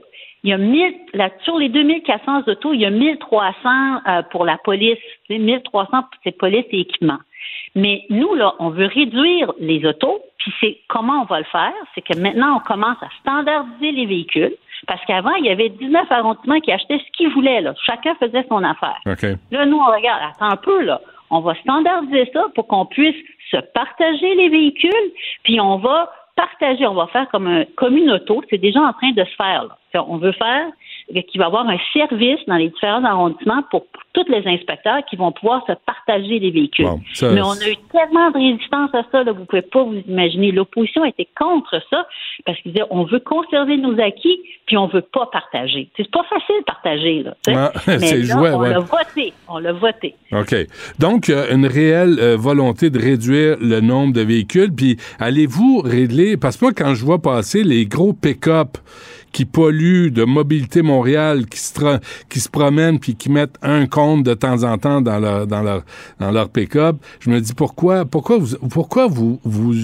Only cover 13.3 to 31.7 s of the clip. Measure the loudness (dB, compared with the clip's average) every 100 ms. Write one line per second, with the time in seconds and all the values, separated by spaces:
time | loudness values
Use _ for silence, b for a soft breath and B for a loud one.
13.3 | -2 -2 -4 -4 -6 -6 -4 -4 -4 -4
14.3 | -2 -2 -4 B B -10 -8 -4 -2 -2
15.3 | -2 0 0 -2 -4 -2 0 2 0 0
16.3 | -2 0 0 0 -2 -2 -6 -6 -2 0
17.3 | 2 2 2 -2 -4 -6 -4 -4 -2 -2
18.3 | -2 -2 -2 -2 -2 -6 -6 -6 -4 -4
19.3 | -4 -6 -2 2 4 4 2 0 -2 -6
20.3 | -4 -2 -2 0 0 0 -2 B B -4
21.3 | -2 -2 -2 -2 0 2 0 0 0 0
22.3 | 0 -2 -4 -2 -2 0 0 0 0 B
23.3 | B -6 -4 -4 -6 -4 0 0 0 0
24.3 | 2 4 4 2 2 0 0 -2 B B
25.3 | B 0 2 2 0 0 0 -2 B _
26.3 | -8 -8 -2 -2 0 0 -2 -2 -2 -2
27.3 | -2 0 0 -2 -2 0 4 4 2 0
28.3 | -4 -2 -2 2 2 2 0 -2 0 -2
29.3 | -2 -4 -4 -6 -14 _ -6 -4 -2 -2
30.3 | -2 -2 -2 -4 -10 B B -10 -8 -6
31.3 | -2 0 0 0